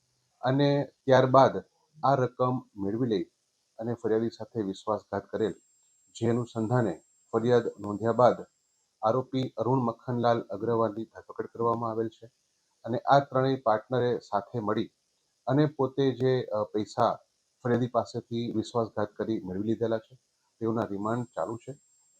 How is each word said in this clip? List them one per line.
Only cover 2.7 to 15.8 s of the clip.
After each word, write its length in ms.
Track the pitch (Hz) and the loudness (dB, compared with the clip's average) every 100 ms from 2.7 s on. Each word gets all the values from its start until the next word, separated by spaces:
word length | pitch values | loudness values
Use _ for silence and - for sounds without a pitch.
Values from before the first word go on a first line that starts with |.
| 101 | -8
મેળવી 300 | 98 113 123 | -4 -2 -2
લઈ 180 | 101 82 _ _ _ _ - | -2 -4 _ _ _ _ -10
અને 140 | 113 | -8
ફરિયાદી 360 | 117 113 110 113 | -4 0 0 0
સાથે 320 | - 110 117 | -6 -10 -6
વિશ્વાસઘાત 640 | 98 95 - 104 - 98 - | -4 -4 -4 -4 -2 -8 -6
કરેલ, 280 | 101 107 - _ _ _ _ _ - | -4 -2 -4 _ _ _ _ _ -4
જે 140 | 117 | -2
અનુસંધાને 720 | 117 117 117 107 123 110 82 _ _ _ | -2 -4 -4 0 0 0 -4 _ _ _
ફરિયાદ 380 | 113 117 120 110 - | -2 4 2 2 -8
નોંધ્યા 320 | 101 101 113 | -8 -4 -2
બાદ 340 | 113 120 90 - _ _ _ _ - | 4 4 4 -6 _ _ _ _ -4
આરોપી 520 | 110 127 131 131 - - | 0 0 -2 -4 -4 -4
અરુણ 220 | 113 135 | 0 0
મખનલાલ 600 | 117 113 - 120 120 117 | 0 -4 -6 -2 2 0
અગ્રવાલની 640 | - 98 110 113 113 104 | -2 -6 -2 0 0 -2
ધરપકડ 420 | 110 104 - - 110 | -12 -16 -20 -12 -10
કરવામાં 460 | 113 117 117 117 | -4 -2 -2 -4
આવેલ 180 | 110 113 | -4 -6
છે 160 | - 117 _ _ _ _ _ | -8 -20 _ _ _ _ _
અને 140 | 117 120 | -6 -4
આ 220 | - 139 | 4 4
ત્રણેય 360 | 139 127 135 131 | 4 0 0 0
પાર્ટનરે 640 | 117 107 - 127 123 117 | 0 0 0 0 0 -2
સાથે 400 | - 101 - 120 | -2 -6 -4 -6
મળી 320 | 104 110 104 _ _ _ _ _ - | -2 -2 -4 _ _ _ _ _ -2
અને 180 | 135 151 | 2 2
પોતે 460 | 151 | 2